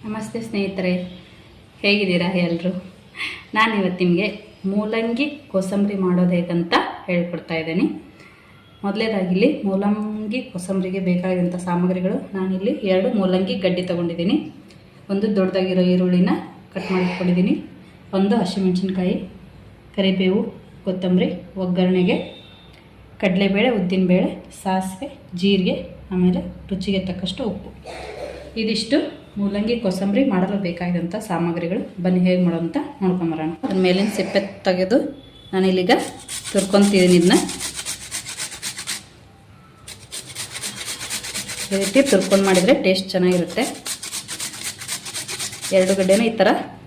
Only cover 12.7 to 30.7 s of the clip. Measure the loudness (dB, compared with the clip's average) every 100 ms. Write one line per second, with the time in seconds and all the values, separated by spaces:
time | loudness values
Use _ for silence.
12.7 | -2 2 2 2 0 2 2 0 0 0
13.7 | 0 -2 -2 -2 0 0 0 -2 -14 -20
14.7 | -20 -20 -20 -4 -2 2 2 2 0 0
15.7 | 2 4 4 4 4 4 0 -4 -18 -12
16.7 | -10 -2 0 0 0 0 2 2 0 -4
17.7 | -18 -20 -20 -4 0 2 2 0 0 2
18.7 | 2 0 0 0 -2 -6 -16 -20 -20 -20
19.7 | -20 -10 0 2 4 4 2 0 -8 -20
20.7 | -8 -6 -2 2 2 2 -4 -10 -6 -2
21.7 | 2 4 4 2 0 -4 -14 -20 -20 -20
22.7 | -20 -20 -20 -20 -2 0 2 2 4 2
23.7 | 2 0 2 4 4 2 -4 -16 -8 -2
24.7 | -2 -2 -8 -12 -14 -14 0 2 4 2
25.7 | -2 -6 -16 -6 2 2 2 -4 -12 -8
26.7 | -6 -2 -2 -2 -6 -8 -4 -6 -6 -12
27.7 | -18 -16 -14 -14 -12 -12 -12 -12 -4 -2
28.7 | -2 2 0 0 -10 -12 -4 -2 0 0
29.7 | 0 0 0 2 2 4 2 0 -2 -4